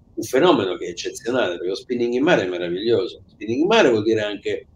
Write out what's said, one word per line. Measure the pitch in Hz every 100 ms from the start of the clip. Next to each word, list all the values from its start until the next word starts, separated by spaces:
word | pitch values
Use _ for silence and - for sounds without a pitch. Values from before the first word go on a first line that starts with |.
| _
un | -
fenomeno | - 127 180 135 95 85
che | 87
è |
eccezionale, | 87 92 - 113 127 98
perché | 87 87
lo |
spinning | 95 - 123 120
in | 123
mare | 156 147
è | 92
meraviglioso. | 87 87 90 113 110 92 - -
Spinning | - 107 123
in | 180
mare | 226 156
vuol | 110
dire | 107 110
anche | 104 101 107 101 -